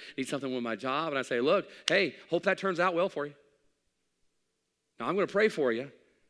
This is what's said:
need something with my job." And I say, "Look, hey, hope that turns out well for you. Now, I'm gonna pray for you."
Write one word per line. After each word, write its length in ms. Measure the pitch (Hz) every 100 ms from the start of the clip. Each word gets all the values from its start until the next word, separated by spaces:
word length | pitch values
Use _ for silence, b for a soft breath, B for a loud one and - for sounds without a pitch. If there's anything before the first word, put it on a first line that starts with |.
| B -
need 100 | 131
something 240 | 143 131
with 100 | 127
my 140 | 117 110
job." 320 | 127 139 165
And 100 | 139
I 40 |
say, 180 | 123 123
"Look, 300 | 135 190 - B -
hey, 280 | 180 170 B B
hope 140 | 175
that 160 | 196 185
turns 200 | 190 170
out 160 | 180
well 140 | 170 185
for 160 | 156
you. 100 | 147 143 _ _ _ _ _ _ _ _ _ _ _ _ _ _ _ _
Now, 80 | 127
I'm 60 |
gonna 120 | 190 175
pray 220 | 196 214
for 240 | 170 131
you." 180 | 113 139 - _ _